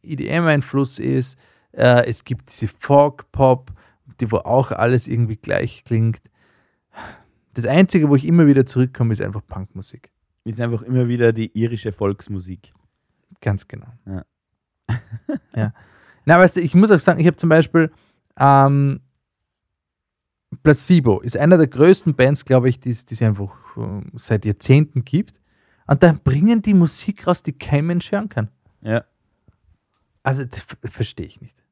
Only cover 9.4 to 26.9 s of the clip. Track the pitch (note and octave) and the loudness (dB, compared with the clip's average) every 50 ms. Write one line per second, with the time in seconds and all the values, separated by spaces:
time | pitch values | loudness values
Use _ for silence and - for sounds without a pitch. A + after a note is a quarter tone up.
9.4 | - _ - F#2+ F#2+ - _ G2 F#2+ - - - _ _ _ _ _ _ _ _ | -14 _ -14 -14 -14 -14 _ -18 -18 -18 -20 -20 _ _ _ _ _ _ _ _
10.4 | _ A2+ G#2+ A#2 A#2+ A#2 A#2 G#2+ - B2 B2+ B2+ B2 A#2+ A#2+ A#2+ A#2+ A#2 A2+ A2+ | _ -14 -8 -6 -6 -6 -6 -8 -6 -2 -2 -2 0 0 0 2 2 2 2 0
11.4 | A2+ - _ G#2+ A2+ A#2 A#2+ G#2+ - A2 G2 - G#2+ G2 G2+ - - - G#2 F#2+ | -6 -6 _ -4 -4 -4 -4 -8 -8 -10 -6 -4 -4 -4 -4 -6 -10 -12 -12 -12
12.4 | F2+ F#2 F#2 F2+ _ _ _ _ _ _ _ _ _ _ _ _ _ _ _ _ | -10 -14 -18 -18 _ _ _ _ _ _ _ _ _ _ _ _ _ _ _ _
13.4 | - G#2+ G2+ G2 - _ - - - - - _ _ G2 G2 F#2 - _ _ _ | -6 -4 -4 -4 -8 _ -20 -20 -20 -20 -20 _ _ -14 -14 -14 -14 _ _ _
14.4 | _ _ _ _ _ _ _ _ _ - A#2 B2 _ _ A2 A2+ _ - D4+ - | _ _ _ _ _ _ _ _ _ -8 -8 -8 _ _ -18 -16 _ -10 -10 -10
15.4 | _ _ - A2+ G#2+ G#2+ - _ _ _ _ _ _ _ _ _ _ D3 E3 F3 | _ _ -6 -6 -4 -4 -6 _ _ _ _ _ _ _ _ _ _ 2 4 6
16.4 | F#3 F3 - F3+ E3+ D3 - F3 G#3 G#3+ G#3 D#3 - - E3 - D#3 F3 D#3+ - | 6 4 2 -2 -4 2 4 4 4 6 4 2 2 0 0 2 2 0 0 0
17.4 | - E3 D#3+ D#3+ D#3 - - E3+ D#3+ D#3 _ _ _ _ _ _ _ _ _ - | 0 2 2 2 2 2 0 0 0 0 _ _ _ _ _ _ _ _ _ 2
18.4 | C3+ C#3 C#3 C#3 C#3 C#3 C#3 C#3 C#3 C#3 C3+ C3+ _ _ _ _ _ _ _ _ | 4 4 6 6 4 4 2 2 0 0 -2 -6 _ _ _ _ _ _ _ _
19.4 | _ _ _ _ _ _ _ _ _ _ _ _ _ _ _ _ _ _ _ _ | _ _ _ _ _ _ _ _ _ _ _ _ _ _ _ _ _ _ _ _
20.4 | _ _ - - _ D#3 C#3+ - - - F#3 E3+ C3+ A#2 G2 F#2 - A#2+ - A#2+ | _ _ -20 0 _ 2 2 2 2 2 2 4 4 2 0 0 -2 -8 -4 0
21.4 | C#3+ E3 F#3 E3 D#3+ B2+ - B2 D3 F3 F#3 - - E3+ C#3 - B2+ C3+ C#3+ - | 4 4 6 4 4 0 2 4 4 4 4 4 2 -4 0 2 2 2 2 -2
22.4 | - - C3 B2+ A#2+ B2+ A#2+ - _ B2+ A#2 - - _ A#2 A2 A#2+ A2+ G#2 G2+ | -2 0 2 2 2 2 -2 -2 _ -8 -8 -8 -10 _ -6 -2 0 0 0 -2
23.4 | G2+ F#2+ - _ _ - - A#2 A2+ G2+ G2 G#2 - - - A#2 - - A2+ G2+ | -6 -12 -12 _ _ -18 -12 -12 -10 -10 -10 -12 -14 -14 -20 -20 -4 -4 -4 -2
24.4 | - G#2+ G#2 _ - - C3 D3 D3+ D3 _ C3 - - - E3+ A3 - _ _ | -2 -4 -6 _ 2 2 4 4 4 0 _ -8 -6 -2 -4 -4 -4 -6 _ _
25.4 | _ _ _ _ _ _ _ _ _ - C#3+ C3+ - E3+ D#3 - _ C#3+ C3 D3 | _ _ _ _ _ _ _ _ _ -2 2 4 4 4 4 2 _ -2 0 2
26.4 | F3 A3 A#3 A3+ G3+ G#3+ G3+ F3+ E3+ D#3 | 2 2 2 0 0 2 2 4 4 2